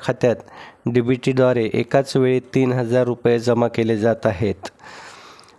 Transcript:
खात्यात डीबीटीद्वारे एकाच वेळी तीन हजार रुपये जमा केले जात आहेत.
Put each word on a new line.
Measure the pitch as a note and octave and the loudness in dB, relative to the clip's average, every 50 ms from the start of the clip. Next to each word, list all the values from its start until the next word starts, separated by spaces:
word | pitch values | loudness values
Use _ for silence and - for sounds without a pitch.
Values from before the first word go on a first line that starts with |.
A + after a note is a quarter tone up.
| - | -2
खात्यात | - B2+ - - B2 A2 - - - - - - - - _ - | -4 -4 0 0 0 0 0 -6 -18 -20 -20 -20 -20 -16 _ -6
डीबीटीद्वारे | B2 A#2+ B2+ A#2 A#2+ C3 B2 - C3+ C3 C3 B2+ B2+ B2+ A#2+ A2 A2 - | -2 0 0 2 0 0 -2 0 -2 0 2 2 2 2 0 -2 -2 -2
एकाच | A#2 A#2 - - C#3 C3 - - C3+ | -4 -2 0 0 0 0 0 0 0
वेळी | C3 B2+ B2+ B2+ B2+ - - | 2 2 0 0 -2 -2 0
तीन | C3+ C3 B2+ | 0 2 2
हजार | B2 B2+ A#2+ A2+ A#2+ B2+ B2 | 0 -2 -2 0 0 0 2
रुपये | B2 A#2 A#2 - A#2+ A#2+ A#2 | 0 -2 -2 0 0 0 2
जमा | A2 B2 A#2+ A#2 A#2 A#2 | 2 0 2 2 2 0
केले | - - A2+ A2+ A2+ G#2 | 0 0 0 0 0 0
जात | G#2+ A#2 A2 - - | 2 0 0 2 0
आहेत. | A#2 F#2+ - A#2 G2 F#2+ - - - - _ - - - - - - - - - - - - - - - | -2 0 0 -2 -4 -4 -4 -8 -18 -18 _ -20 -20 -20 -20 -20 -20 -20 -20 -20 -20 -20 -20 -20 -20 -18